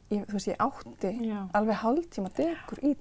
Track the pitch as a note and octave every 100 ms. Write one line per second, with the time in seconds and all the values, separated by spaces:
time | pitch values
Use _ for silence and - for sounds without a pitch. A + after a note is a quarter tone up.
0 | - G#3 G#3 G3+ G3+ - A#3+ - - -
1 | F#3+ A#3 A3+ G#3 F#3 G#3 G#3+ G3+ A3+ D4
2 | E4+ - F#3+ - D#4+ D#4+ - G#3 C#4+ C#4